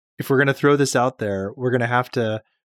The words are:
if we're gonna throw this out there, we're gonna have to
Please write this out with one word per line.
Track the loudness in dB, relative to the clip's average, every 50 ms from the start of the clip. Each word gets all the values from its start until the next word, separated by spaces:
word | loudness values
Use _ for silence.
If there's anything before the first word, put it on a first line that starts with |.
| _ _ _ -10
if | -4 0
we're | 2 2
gonna | 2 2 2
throw | 2 2 4 4
this | 4 2 0 0 0
out | 0 0 -2 -4
there, | -4 -4 -4 -4 -6 -8 -6
we're | -4 -2 -2
gonna | 0 0 0 0
have | 0 -2 -2 -2
to | -4 -4 -2 -2 -4 -6 -8 _ _ _ _ _